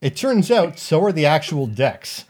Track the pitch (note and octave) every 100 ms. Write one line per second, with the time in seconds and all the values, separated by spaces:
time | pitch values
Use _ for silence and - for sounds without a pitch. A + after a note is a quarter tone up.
0 | C#3 - C4 A3+ F#3 A3+ E3+ - - D#3+
1 | G3+ D#3+ D3 D#3 - D3 B2 G#2 C3 -
2 | - -